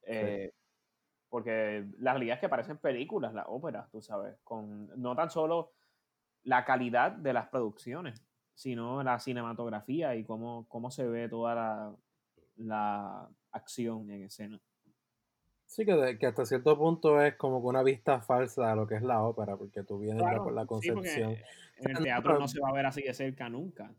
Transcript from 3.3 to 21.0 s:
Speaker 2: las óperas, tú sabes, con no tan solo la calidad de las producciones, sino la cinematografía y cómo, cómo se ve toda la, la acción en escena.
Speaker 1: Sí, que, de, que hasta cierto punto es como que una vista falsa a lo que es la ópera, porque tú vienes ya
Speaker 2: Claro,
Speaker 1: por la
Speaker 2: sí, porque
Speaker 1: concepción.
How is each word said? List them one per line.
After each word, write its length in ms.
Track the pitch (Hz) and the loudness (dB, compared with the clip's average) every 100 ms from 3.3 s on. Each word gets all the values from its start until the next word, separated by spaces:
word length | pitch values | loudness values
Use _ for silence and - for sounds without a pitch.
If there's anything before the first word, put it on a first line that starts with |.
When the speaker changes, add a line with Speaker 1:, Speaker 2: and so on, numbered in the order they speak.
Speaker 2:
las 100 | 110 - | -6 -8
óperas, 420 | 117 160 110 - | -8 -8 -8 -12
tú 100 | 113 | -16
sabes, 380 | 104 104 104 104 | -8 -8 -8 -14
con 440 | _ 113 107 104 104 101 | _ -12 -10 -14 -14 -8
no 160 | 123 | -4
tan 140 | 127 160 | -2 -2
solo 420 | 165 156 170 165 _ _ _ _ _ _ _ | 0 0 0 -2 _ _ _ _ _ _ _
la 200 | - 127 | 0 0
calidad 480 | 123 131 123 120 143 | 4 2 2 2 2
de 220 | 220 147 | 2 -2
las 140 | 123 110 | -2 -2
producciones, 760 | 135 113 101 - 135 175 110 _ _ _ | -2 -4 -6 -10 -8 -8 -12 _ _ _
sino 480 | _ 135 120 117 135 | _ -8 -6 -4 -2
la 160 | 131 120 | 0 0
cinematografía 960 | - 123 117 110 120 104 104 143 156 120 | -2 -4 -4 -6 -6 -6 -4 -2 0 -2
y 80 | |
cómo, 420 | 110 110 117 117 113 | -4 -8 -6 -10 -10
cómo 220 | 120 123 | -10 -8
se 160 | 131 123 | -4 -4
ve 220 | 117 117 | -2 -4
toda 260 | 113 117 | -4 -2
la, 420 | 117 113 107 107 104 _ _ _ _ _ - | 0 -2 -4 -8 -12 _ _ _ _ _ -12
la 720 | 110 107 104 104 101 98 90 - _ | -4 -2 0 -2 -4 -10 -14 -20 _
acción 580 | 110 - - 117 110 104 | -14 -12 -4 -4 -4 -8
en 120 | 101 | -12
escena. 340 | 98 - 104 104 _ _ _ _ _ _ _ _ _ _ _ | -12 -12 -14 -14 _ _ _ _ _ _ _ _ _ _ _
Speaker 1:
Sí, 180 | - | -2
que, 80 | 214 | 4
de, 260 | 175 131 113 | 6 6 4
que 80 | 135 | 0
hasta 200 | 113 117 | 2 2
cierto 320 | 131 127 151 | 4 6 6
punto 420 | 156 165 160 147 | 6 6 6 8
es 160 | 147 - | 8 4
como 240 | 139 131 | 0 2
que 60 | 123 | 2
una 160 | 131 | 4
vista 400 | 131 131 - 131 | 4 4 4 2
falsa 500 | 110 123 127 - 117 | 4 4 4 2 2
a 20 | |
lo 120 | 110 107 | 4 2
que 80 | 107 | 0
es 60 | |
la 200 | 123 117 | 2 4
ópera, 320 | 110 113 104 98 | 2 0 -4 -4
porque 240 | 101 104 | -8 -10
tú 140 | 95 101 | -6 -6
vienes 240 | 107 110 | -4 0
ya 80 | 117 | 2
Speaker 2:
Claro, 140 | - | 2
Speaker 1:
por 100 | 196 | 0
la 80 | 113 | -4
Speaker 2:
sí, 60 | 110 | -2
porque 220 | 110 107 | -4 -2
Speaker 1:
concepción. 360 | 107 | -2